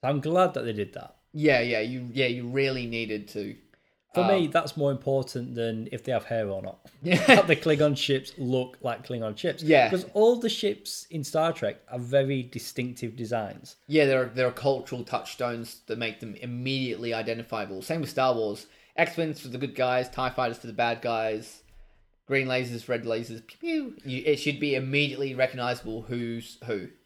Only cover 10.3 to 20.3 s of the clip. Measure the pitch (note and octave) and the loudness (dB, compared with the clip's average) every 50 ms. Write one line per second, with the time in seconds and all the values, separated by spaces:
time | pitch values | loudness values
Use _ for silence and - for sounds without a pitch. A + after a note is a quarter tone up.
10.3 | B3 A#3 A#3 A3+ - - - G3+ G#3 G3+ - - - - - _ E3 D#3+ C#3 - | 6 4 2 -2 -2 0 -2 -2 -2 -4 -8 -12 -12 -12 -12 _ -8 -8 -8 -2
11.3 | - D3+ D#3+ E3 D#3+ - - G2+ - - _ - B2+ B2 B2 A#2+ C3 C#3 C3+ C3+ | 0 2 2 2 0 0 -4 -4 -4 -6 _ -10 -8 -8 -6 2 4 4 4 4
12.3 | C#3 C3 B2 B2+ - A#2 - - - - B2 B2 B2 - - A#2 G#2+ C3 A#2+ G#2+ | 0 -2 -4 -6 -8 -10 -10 -8 -6 -6 -6 -6 -6 -6 -8 -8 -6 -6 -6 -2
13.3 | A#2+ A2+ G#2+ G2 G2+ - - - - _ _ - D3 D#3 D3 C#3 C3+ C3 B2+ A#2+ | -2 -2 -2 -4 -8 -12 -16 -20 -20 _ _ 2 4 6 6 6 4 2 2 0
14.3 | A2+ B2+ B2+ B2 B2 - - C#3 C3+ B2+ - - C3 A#2+ A#2+ - - - - - | 0 0 0 0 0 0 2 2 2 2 0 -6 -8 -8 -6 -4 -4 -4 -4 -6
15.3 | - - B2+ A#2+ A#2 A#2 A#2 A2+ - - _ - A2+ G#2+ A#2 A2 G#2 - - A2+ | -6 -4 -4 -4 -4 -4 -8 -12 -14 -20 _ -8 -6 -4 -4 -6 -6 -8 -12 -12
16.3 | G2+ - - B2 A#2+ A#2+ B2 C3 C3+ C3+ C3 B2 A2 F#2+ A#2 A#2 A#2 A2+ A2+ A2 | -12 -10 -10 -8 -6 -4 -2 -2 0 0 0 -2 -4 -4 -4 -4 -4 -2 -2 -4
17.3 | A#2 A#2 A2+ - - A2 G#2 G2 G2 F#2+ F#2 - D#3+ E3 D3+ - - - C3 C3 | -4 -6 -6 -6 -6 -6 -6 -6 -8 -10 -6 -4 -4 -2 -2 -2 0 2 2 4
18.3 | B2 A#2 A2 G#2 G#2 G2+ - _ _ _ _ _ _ - E3+ E3+ - - E3 D#3 | 4 2 0 -2 -2 -6 -10 _ _ _ _ _ _ 0 0 0 2 -4 -2 -2
19.3 | D3 - - B2+ A#2+ B2+ C#3 C#3 C3+ - B2+ B2+ B2+ B2+ B2+ B2+ - - C3 B2+ | -4 -8 -10 -10 -8 -6 -6 -6 -2 0 0 2 2 0 0 -2 -4 -2 -2 -2